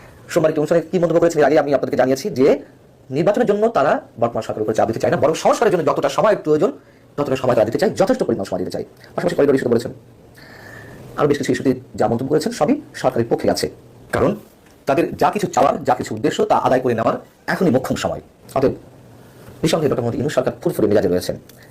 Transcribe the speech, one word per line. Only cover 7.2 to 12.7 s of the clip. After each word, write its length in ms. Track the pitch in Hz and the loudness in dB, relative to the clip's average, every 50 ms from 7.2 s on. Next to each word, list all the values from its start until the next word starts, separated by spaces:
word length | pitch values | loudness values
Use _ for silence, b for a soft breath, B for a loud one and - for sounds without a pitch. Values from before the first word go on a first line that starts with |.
| 143 - 131 - | 0 0 0 0
সময় 140 | - 123 117 113 | 2 2 2 2
তারা 100 | 104 110 | 2 2
দিতে 100 | 117 - | 2 0
চায়, 100 | 185 214 127 - | 0 0 2 2
যথেষ্ট 220 | 190 196 254 - 185 - | 2 2 2 0 0 -2
পরিমাণ 180 | 113 107 95 - | -2 -2 -2 -4
সময় 120 | 95 87 90 | -4 -4 -4
দিতে 100 | - - | -4 -6
চায়। 100 | - - - - B B B B | -8 -8 -10 -14 B B B B
পাশাপাশি 200 | - - - - - | -4 -2 -2 0 2
করিডোর 180 | 143 143 131 135 | 2 2 2 2
ইস্যুতে 140 | 127 123 117 | 2 2 0
বলেছেন, 180 | - - - - - - - - - - - - B B B B B B B B B B B B B B - - - | 0 0 -4 -10 -14 -20 -20 -20 -20 -20 -20 -20 B B B B B B B B B B B B B B -12 -6 -2
আরও 100 | 139 147 | 0 0
বেশ 80 | 143 - | 0 0
কিছু 120 | 123 - 131 | 0 -2 -2
ইস্যুতে 180 | - 131 139 123 - - - - 101 | -2 0 -2 -2 -2 -4 -10 -4 -2
যা 60 | 110 107 | 0 0
মন্তব্য 180 | 117 117 135 135 151 | 0 0 -2 0 0
করেছেন 180 | 156 - - 233 - | 0 0 -2 -2 -2
সবই 160 | 151 220 | 0 0